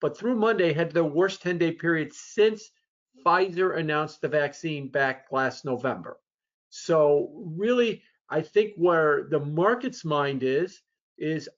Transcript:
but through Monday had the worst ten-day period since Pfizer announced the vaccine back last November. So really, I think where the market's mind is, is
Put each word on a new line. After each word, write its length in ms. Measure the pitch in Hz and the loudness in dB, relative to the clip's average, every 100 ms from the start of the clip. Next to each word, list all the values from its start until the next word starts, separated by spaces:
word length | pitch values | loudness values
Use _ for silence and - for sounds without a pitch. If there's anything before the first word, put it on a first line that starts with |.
but 140 | 151 - | -6 -4
through 200 | 220 240 | -2 0
Monday 360 | 220 208 170 | 0 2 2
had 200 | 151 165 | 0 0
the 120 | 160 | 0
worst 380 | 156 147 190 - | 0 2 0 0
ten-day 300 | 180 175 165 | -4 0 0
period 420 | 165 165 165 151 | 0 -2 -2 -2
since 560 | - - - 220 214 - _ _ _ _ _ 170 | -10 -4 2 2 0 -10 _ _ _ _ _ 2
Pfizer 540 | 175 190 170 185 156 | 2 2 0 0 0
announced 420 | 156 151 151 - | -2 -2 -4 -6
the 80 | 147 | -2
vaccine 580 | 151 143 - 165 147 135 | 0 0 -4 -8 -8 -4
back 380 | 139 135 131 - | 0 0 -2 -4
last 340 | 131 131 - 139 | -2 -2 -4 -6
November. 540 | 120 131 101 - - _ _ _ _ _ | -4 -4 -4 -10 -18 _ _ _ _ _
So 640 | - - 160 147 147 - | -8 2 4 6 4 0
really, 720 | 151 180 160 220 247 233 180 _ _ - | -8 -10 -2 0 2 0 -2 _ _ -6
I 120 | 147 | -6
think 320 | 160 208 214 165 | 0 0 0 2
where 500 | 175 165 156 139 131 | 2 4 4 2 0
the 80 | 151 | -2
market's 640 | 143 156 196 247 262 254 160 | -2 0 2 2 -4 -8 -2
mind 380 | 147 139 135 | -2 0 -2
is, 360 | 131 139 185 - _ _ _ - | 0 0 -2 -8 _ _ _ -8
is 320 | 156 160 - | -6 -6 -8